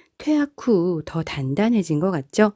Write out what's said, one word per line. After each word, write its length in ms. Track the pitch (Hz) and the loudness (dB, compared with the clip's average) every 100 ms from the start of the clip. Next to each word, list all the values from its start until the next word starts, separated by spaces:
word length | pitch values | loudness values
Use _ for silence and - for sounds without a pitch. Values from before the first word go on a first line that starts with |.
| _ - | _ -8
퇴학 340 | 294 302 285 - | -2 0 -2 -4
후 420 | - 202 175 165 | 0 2 2 -2
더 180 | - 165 | -4 -6
단단해진 760 | 156 - 131 143 220 233 175 151 | -6 -4 -4 0 2 0 0 0
것 120 | 185 | 0
같죠? 420 | 170 135 - 214 | -2 -2 2 2